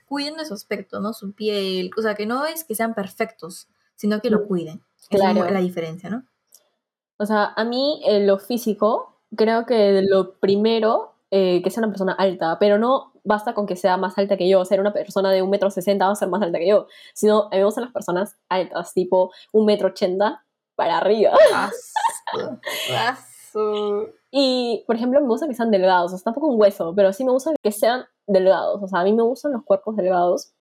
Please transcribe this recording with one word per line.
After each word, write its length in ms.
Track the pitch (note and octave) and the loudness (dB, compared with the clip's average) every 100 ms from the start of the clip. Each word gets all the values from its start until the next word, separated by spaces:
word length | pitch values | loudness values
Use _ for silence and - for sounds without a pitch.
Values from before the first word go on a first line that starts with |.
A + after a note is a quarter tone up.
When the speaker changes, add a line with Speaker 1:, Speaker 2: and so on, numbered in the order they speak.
| - | -10
Speaker 1:
cuiden 300 | C#4+ C#4+ D#4+ | -6 -6 -8
de 80 | D#4 | -10
su 80 | |
aspecto, 460 | D4+ - A#3 F#3+ G3+ | -12 -10 -10 -10 -8
¿no? 140 | G3+ | -8
Su 180 | A3+ G3 | -8 -12
piel, 560 | - G#3+ G#3 F#3+ F#3 F#3 G#3+ | -8 -4 -2 -2 -4 -4 -4
o 40 | |
sea, 140 | A3 G#3 | -4 -4
que 100 | G#3+ | -4
no 200 | B3+ D4+ | -4 -4
es 180 | D#4+ - | -8 -8
que 100 | G#3+ | -4
sean 180 | A3+ | -4
perfectos, 760 | A3 F#3+ - A3 - E3 - - _ _ - | -4 -8 -6 -8 -8 -18 -18 -20 _ _ -6
sino 240 | G#3 G#3+ | -2 -2
que 80 | A#3+ | 0
lo 100 | G#3 | 0
Speaker 2:
Ujú. 80 | G#3 | 0
Speaker 1:
cuiden. 340 | F#3 D#3+ D#3+ _ _ - | -4 -4 -14 _ _ -2
Esa 200 | G3 F#3+ | 2 2
es 40 | |
Speaker 2:
Claro. 160 | G#3 F3+ | 2 0
Speaker 1:
la 80 | G3 | 0
diferencia, 480 | F3+ F3+ E3 E3+ F3 | -2 -4 -8 -10 -10
¿no? 160 | A3+ - _ _ _ _ _ _ _ _ - | -10 -12 _ _ _ _ _ _ _ _ -8
Speaker 2:
O 80 | G#3 | -2
sea, 280 | G#3+ G#3 - | 0 0 -2
a 80 | |
mí, 380 | A3+ B3 C#4 D4+ F#3 | -4 -2 -2 0 2
en 220 | G#3 G3+ | 2 4
lo 120 | G3 | 2
físico, 800 | - A#3+ A3+ G3+ G#3+ D#4+ - _ _ A3 | 0 -4 -2 0 0 0 -6 _ _ -2
creo 300 | A3 A3+ A#3 | 0 0 0
que 360 | A#3 G3+ G3 | 2 4 4
lo 300 | G3 F#3+ F#3 - | 4 2 0 -2
primero, 760 | F#3 G3+ A3 A3+ G#3+ A#3+ - _ - | 0 2 2 2 0 0 -4 _ -2
eh, 300 | G3 F#3 F3 | 0 2 2
que 60 | F#3 | 0
sea 120 | A3+ | -4
una 100 | A3 | -4
persona 220 | F#3+ F#3 | -2 -4
alta, 440 | - G3 F3+ E3 E3+ | 0 0 0 -4 2
pero 180 | G#3 G#3 | 4 4
no 360 | A#3 C4+ - _ | 2 -2 -4 _
basta 300 | - G#3 A3 | -2 -2 -2
con 120 | A#3 G3+ | -6 -6
que 120 | F3+ | -2
sea 180 | F#3+ F#3 | 0 0
más 220 | F#3+ G3 | -2 -2
alta 180 | G3+ F#3+ | -2 0
que 140 | F3+ | 4
yo, 140 | F#3+ F#3 | 2 4
ser 160 | G3 | 0
una 100 | G3+ | 0
persona 400 | G3+ - F#3+ F#3+ | -2 -4 -2 2
de 100 | F#3+ | 2
un 80 | F#3 | 2
metro 200 | G3 G3 | 0 0
sesenta 360 | G3 F3+ G3+ F#3+ | -2 -2 0 0
va 40 | |
a 40 | G#3+ | 0
ser 120 | F#3+ | -2
más 140 | F#3+ | -2
alta 180 | F#3 E3+ | 0 2
que 80 | F3 | 4
yo, 200 | G#3 - - - | 4 2 -20 -20
sino 300 | - G#3+ G#3+ G#3 | -2 2 2 2
a 40 | |
mí 60 | F#3+ | 2
me 60 | G3 | 2
gustan 200 | A3 A#3+ | 0 -6
las 80 | |
personas 420 | - G#3 F3 G#3 _ - | -8 -4 -4 -4 _ -6
altas, 440 | F#3 E3+ - F3 | -4 -4 -8 -6
tipo 380 | - F3+ F#3 F#3 - - | -4 0 2 0 -4 -2
un 120 | A3 G#3+ | 2 4
metro 220 | G#3 F#3+ | 2 0
ochenta, 540 | F3+ F#3+ F#3 G#3 - _ _ _ - | 0 -2 0 -2 -2 _ _ _ -4
para 220 | - E3 | -2 0
arriba. 360 | - A3+ F3+ C5+ D5 | 2 4 4 8 6
Speaker 1:
Asu, 1080 | G4+ - A#4 - G#5+ A#5 - - - - B3+ - - - A3 A#3 | 6 -2 -8 -8 -4 -4 -4 -10 -8 -8 -10 -10 -8 -6 -2 -2
asu. 1000 | C4 - - - G#3+ G#3+ G#3 G#3 G#3 G#3+ - _ | -4 -12 -20 -10 -4 -2 -2 -2 -4 -6 -12 _
Speaker 2:
Y, 520 | C4+ C4+ B3+ A#3+ A3+ - | 0 2 0 -2 -4 -4
por 80 | A3+ | -4
ejemplo, 260 | B3 B3 | 2 2
me 60 | C4+ | 2
gusta 200 | A#3 D#4+ | -2 -2
que 60 | |
sean 160 | A#3 A#3 | -4 0
delgados, 400 | G3 F#3 F3+ F3 | 2 4 2 0
o 40 | F#3 | -4
sea, 60 | A3+ | -6
tampoco 220 | A#3+ D#4 | -2 -2
un 120 | A#3 | 4
hueso, 340 | G3+ G3 E3 F#3+ | 4 2 -4 2
pero 180 | G3 | 2
sí 100 | G3 | 2
me 80 | C4 | 0
gusta 220 | C4 D#4+ D4+ | 0 0 -2
que 100 | G#3 | -2
sean 340 | - A3+ B3+ - _ - | 0 0 -2 -6 _ 0
delgados, 540 | F#3+ F#3+ E3+ - G3 | 2 4 2 0 -4
o 60 | F#3+ | -4
sea, 140 | F#3 | -2
a 20 | |
mí 100 | F#3+ | 2
me 80 | A3 | 2
gustan 280 | A#3 C4 D4 | 0 -2 -4
los 120 | B3 | -6
cuerpos 320 | - G3 G#3+ G#3+ | -2 -2 -2 -4
delgados, 580 | F#3 F3+ F3 F#3 - _ | 0 0 2 0 -4 _